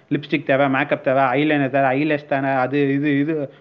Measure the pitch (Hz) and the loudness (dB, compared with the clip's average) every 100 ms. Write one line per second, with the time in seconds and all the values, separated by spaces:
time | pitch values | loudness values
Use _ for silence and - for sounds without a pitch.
0 | - 143 - - - 135 139 131 147 143 | -6 -6 -2 -4 0 2 2 0 0 -2
1 | 139 131 135 131 151 147 131 139 131 135 | 0 2 2 2 0 0 0 2 2 2
2 | 156 147 147 139 135 135 127 143 139 139 | 0 -2 -2 -2 0 -2 0 0 0 0
3 | 147 139 147 156 135 - | 0 0 0 -4 -6 -12